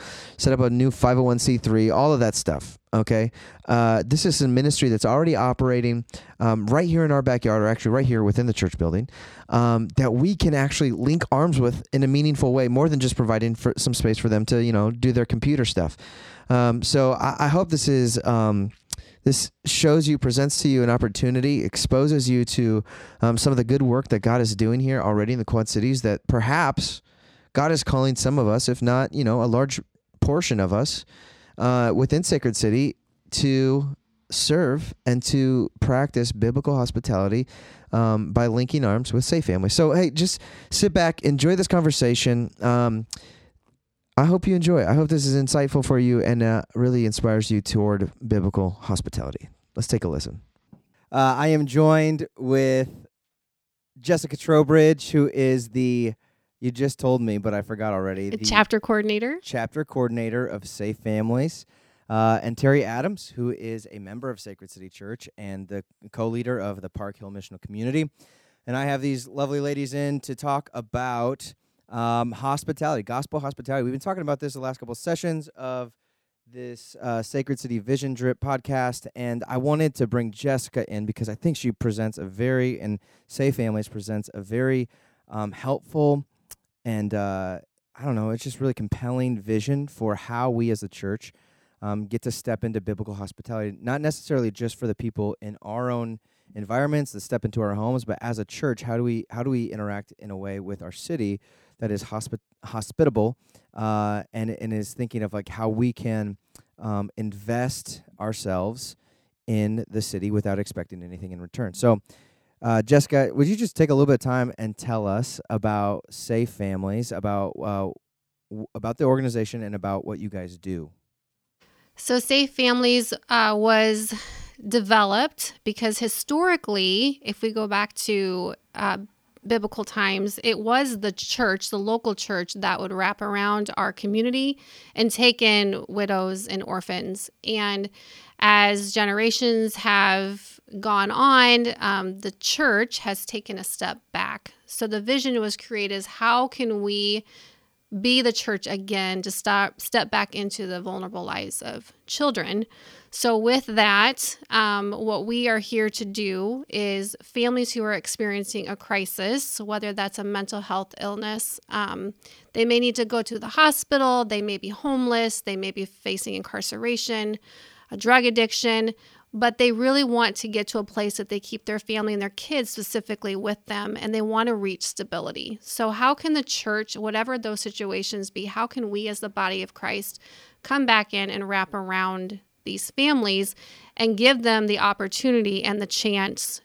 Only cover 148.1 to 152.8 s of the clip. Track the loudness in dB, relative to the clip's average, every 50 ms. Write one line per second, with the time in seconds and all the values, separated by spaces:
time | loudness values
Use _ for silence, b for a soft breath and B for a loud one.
148.1 | 2 2 2 2 0 -2 -4 -4 -4 -6 -6 -6 -8 -8 -6 -6 -4 -4 -2 -4
149.1 | -4 -6 -6 -8 -8 -6 -2 0 0 2 0 -2 -4 -8 -6 -2 0 0 0 0
150.1 | -2 -2 -2 -2 -4 -8 -6 -6 -6 -8 -8 -8 -8 -8 -8 -8 -8 -8 -8 -10
151.1 | -10 -10 -8 -8 -8 -8 -8 -8 -10 -10 -10 -10 -12 -14 -14 -18 -20 _ _ -8
152.1 | -4 -2 0 0 0 -2 -4 -4 -4 -4 -6 -6 B B